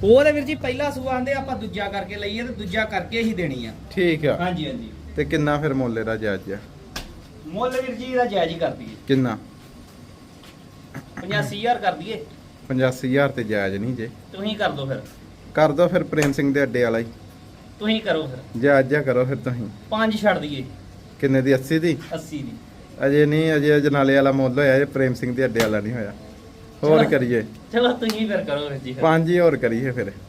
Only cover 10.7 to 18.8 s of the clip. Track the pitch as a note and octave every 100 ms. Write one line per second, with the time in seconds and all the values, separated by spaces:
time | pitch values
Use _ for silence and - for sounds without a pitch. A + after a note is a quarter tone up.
10.7 | - - - - - F3+ G#3 E3 G3+ A3+
11.7 | A#3+ G3+ D3+ F3+ G#3+ - - - - -
12.7 | B2+ C3 B2 C3 C3 C#3+ B2+ A2 G#2+ G2
13.7 | G2 A2+ B2 A2+ - - F#3+ G#3 G#3+ F#3+
14.7 | C#3+ C3+ A#2 - - - - - - D3+
15.7 | C#3+ F3 F3+ E3 D3+ C#3+ C#3 C#3+ C#3 C3+
16.7 | A#2+ A#2 A2+ A#2 - - - - - -
17.7 | - G#3 A3 G#3+ D#3+ D3+ B2+ - A2+ C3+
18.7 | C#3